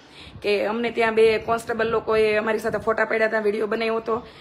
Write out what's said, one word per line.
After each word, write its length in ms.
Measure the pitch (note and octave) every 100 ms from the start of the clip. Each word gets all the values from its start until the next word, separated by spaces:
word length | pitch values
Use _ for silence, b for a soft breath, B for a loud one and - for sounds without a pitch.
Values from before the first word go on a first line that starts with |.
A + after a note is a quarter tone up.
| B B B -
કે 240 | G#3 G3+ G3+
અમને 240 | A3+ A#3
ત્યાં 240 | A#3 A3+
બે 240 | A3 A3 A3
કોન્સ્ટેબલ 520 | A3+ A#3 A3+ A3+ A3+
લોકોએ 460 | A3+ A3 A3 G#3+ G#3
અમારી 220 | A3+ A3
સાથે 200 | A3 G3+
ફોટા 260 | A3 A3
પાડ્યા 240 | A3 A3+ A3
હતા, 100 | A3
વીડિયો 280 | G#3 A3 G#3+
બનાવ્યો 300 | A3+ A3+ A3+
હતો, 300 | A3+ A3+ B B